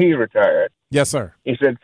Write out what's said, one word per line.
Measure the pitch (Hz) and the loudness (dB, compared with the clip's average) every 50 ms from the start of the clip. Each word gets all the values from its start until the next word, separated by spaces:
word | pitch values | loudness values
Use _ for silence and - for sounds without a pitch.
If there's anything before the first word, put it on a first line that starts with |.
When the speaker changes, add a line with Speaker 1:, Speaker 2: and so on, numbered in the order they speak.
Speaker 1:
he | 185 175 | 2 2
retired. | 160 127 113 - - 107 101 90 78 80 - - - _ _ _ | 2 0 -2 -2 0 0 2 2 2 0 -2 -4 -6 _ _ _
Speaker 2:
Yes, | - 143 139 - | -2 -2 0 0
sir. | - 139 104 85 - _ - | -2 -6 -6 -8 -14 _ -8
Speaker 1:
He | 135 123 - | -8 -4 -2
said, | 143 135 123 - | -2 -2 -2 0